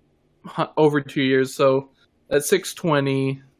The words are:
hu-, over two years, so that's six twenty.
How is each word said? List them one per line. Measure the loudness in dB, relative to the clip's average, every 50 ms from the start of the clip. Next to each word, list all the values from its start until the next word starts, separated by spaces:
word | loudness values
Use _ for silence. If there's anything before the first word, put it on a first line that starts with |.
| _ _ _ _ _ _ _ _ -20
hu-, | -12 -8 -8 -8 -4 0
over | 2 2 2 2 0
two | -2 -4 -4 -2
years, | 0 2 2 2 0 0 0
so | 0 2 2 2 2 -2 -6 _ _ _ _ _ _ _ -2
that's | -2 -2 0 0
six | 0 -2 -2 -4 -10
twenty. | -6 -2 0 0 0 0 0 -2 -2 -2 -2 -4 -6 -12 _ _